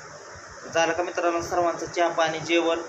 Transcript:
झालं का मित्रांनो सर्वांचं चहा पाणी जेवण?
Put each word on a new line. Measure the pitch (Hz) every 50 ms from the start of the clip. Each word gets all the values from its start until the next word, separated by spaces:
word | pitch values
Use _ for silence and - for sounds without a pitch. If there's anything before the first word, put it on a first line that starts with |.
| - - - - - - - - - - - - - 127 -
झालं | 165 165 160 160
का | 170 175
मित्रांनो | 170 - 185 170 170 170 170
सर्वांचं | 165 - 190 175 175 170 165 - 165
चहा | 156 - 175 170
पाणी | 165 165 170 160 160 160 160
जेवण? | 151 156 170 170 165 165 165 170 170